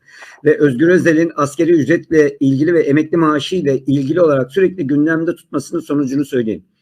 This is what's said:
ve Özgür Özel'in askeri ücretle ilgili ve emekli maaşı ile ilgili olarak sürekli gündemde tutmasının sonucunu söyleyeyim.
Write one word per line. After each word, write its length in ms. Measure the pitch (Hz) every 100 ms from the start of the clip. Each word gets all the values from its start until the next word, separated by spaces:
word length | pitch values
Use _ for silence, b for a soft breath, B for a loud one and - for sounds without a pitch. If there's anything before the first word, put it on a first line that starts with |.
| B B B B
ve 140 | 147 151
Özgür 300 | 147 120 165
Özel'in 440 | 185 165 160 170 151
askeri 340 | 139 - 165
ücretle 680 | 170 131 170 - 156 143 -
ilgili 340 | 135 135 165
ve 80 | 170
emekli 340 | 143 147 156 170
maaşı 400 | 156 147 - 185
ile 220 | 143 131
ilgili 420 | 139 139 135 170
olarak 320 | 160 135 127
sürekli 340 | 196 185 185 135
gündemde 500 | 147 156 160 165 -
tutmasının 440 | _ 160 - 170
sonucunu 440 | - 147 131 139
söyleyeyim. 400 | 139 127 110 95 - _